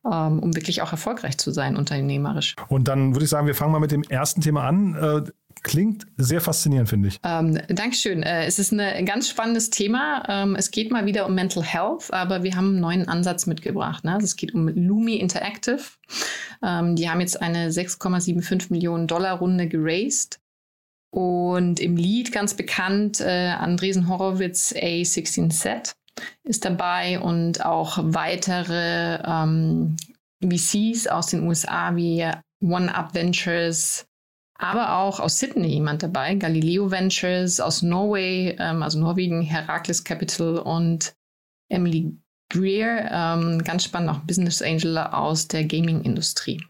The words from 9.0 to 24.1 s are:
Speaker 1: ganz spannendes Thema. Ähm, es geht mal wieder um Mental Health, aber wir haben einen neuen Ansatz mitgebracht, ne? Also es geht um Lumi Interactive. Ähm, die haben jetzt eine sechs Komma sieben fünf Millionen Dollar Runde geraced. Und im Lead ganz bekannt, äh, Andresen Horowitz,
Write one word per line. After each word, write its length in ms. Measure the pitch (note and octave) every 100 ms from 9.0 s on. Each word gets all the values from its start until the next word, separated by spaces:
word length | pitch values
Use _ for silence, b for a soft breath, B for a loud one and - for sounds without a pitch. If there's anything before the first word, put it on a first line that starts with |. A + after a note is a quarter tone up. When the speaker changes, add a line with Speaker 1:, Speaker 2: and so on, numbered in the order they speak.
| F#3
Speaker 1:
ganz 200 | G#3+ -
spannendes 440 | - A3+ A#3 A3
Thema. 520 | - G3+ A#3+ D4 C#4+ -
Ähm, 260 | G3 G3 G3
es 140 | G3+
geht 220 | - A3
mal 160 | A#3+ G3+
wieder 180 | G#3 F#3+
um 80 |
Mental 300 | F#3 F#3 F3+
Health, 500 | D#3+ E3+ G3+ E4 -
aber 300 | F#3 F3+ F#3+
wir 120 | F#3 F#3
haben 120 | G3
einen 140 | F#3+
neuen 260 | E3+ F3+ F3+
Ansatz 400 | E3+ F3+ F3 F#3
mitgebracht, 560 | D#3 - - C3 D#3
ne? 100 | D#3+
Also 120 | G3 G#3
es 100 | -
geht 180 | -
um 140 | G3+ D#3+
Lumi 480 | D#3+ F3+ G#3 A3+ A3
Interactive. 680 | F#3 - G3+ A3 - C#4 - _ _ B B B B B
Ähm, 340 | - F3 F3 E3
die 140 | E3+
haben 100 | E3+
jetzt 220 | F3 -
eine 300 | E3+ E3+ E3
sechs 260 | E3+ F3+ -
Komma 240 | F#3+ F3+
sieben 220 | F3 F3
fünf 260 | E3+ F#3 -
Millionen 380 | F3 E3+ E3+ E3
Dollar 320 | E3+ F#3+ F3
Runde 280 | F3+ F3+ E3+
geraced. 720 | D#3+ D#3 E3+ B3 - - - _ _ _ _ _ _ _
Und 720 | F#3 F3+ F3+ F3 F3+ F3+ E3+
im 180 | F3 E3+
Lead 340 | F3 A3+ A#3
ganz 220 | A3+ G3+
bekannt, 680 | - - - F#3 G3+ G#3 G3+
äh, 260 | - F3+ F3+
Andresen 600 | F3 F3 F3 F#3+ F#3+
Horowitz, 640 | F3